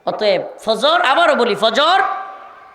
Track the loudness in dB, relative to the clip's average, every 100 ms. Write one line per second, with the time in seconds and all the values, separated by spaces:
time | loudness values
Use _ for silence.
0 | -8 -2 0 0 -4 -8 -4 0 2 2
1 | 2 2 2 2 0 0 0 2 2 2
2 | 0 -6 -12 -16 -20 -20 -20